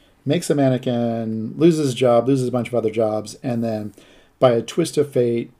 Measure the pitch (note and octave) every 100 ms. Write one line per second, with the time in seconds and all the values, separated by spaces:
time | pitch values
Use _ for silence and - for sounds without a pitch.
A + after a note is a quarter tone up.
0 | _ _ C3+ E3+ - D3 C3+ B2+ B2+ A#2+
1 | A#2 A2+ A2 A2 A2 C#3 E3 D#3 C#3+ A#2
2 | B2+ A#2 B2 C#3 B2 B2 A2+ A#2+ A2 A2
3 | A2 G#2+ G#2 - C3 A#2 A#2 G#2+ G#2+ -
4 | - - _ - C3 A#2 A#2 - D#3+ D3+
5 | C#3 C3 A#2+ A#2 -